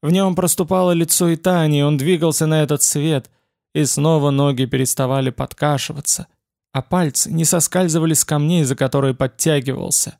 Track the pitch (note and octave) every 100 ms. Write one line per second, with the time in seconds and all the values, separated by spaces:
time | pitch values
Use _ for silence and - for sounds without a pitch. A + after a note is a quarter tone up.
0 | D3 F3+ F#3+ F#3 F3 - E3+ F#3 F3+ E3+
1 | E3 - F3 E3 F#3 F3+ D#3 D3 C#3+ D3+
2 | C#3 F3 E3 D3+ D#3 D#3 D3+ D3 - D3+
3 | D3+ D3 - _ _ _ _ D#3 C#3+ -
4 | D3+ D#3+ C#3+ C#3 C#3+ B2+ B2+ C3 C3 -
5 | C3 C3+ C3 - C3 - D3 C#3+ - D3+
6 | - - F#3 _ _ _ _ C3+ - F3+
7 | E3 - - D#3+ D#3+ F3 - F3+ F3+ D#3+
8 | D#3+ D3+ - D3+ D3+ F3 C3+ C#3 C3+ C#3+
9 | C3+ B2+ C3 - E3 D3 B2+ B2+ - -
10 | - -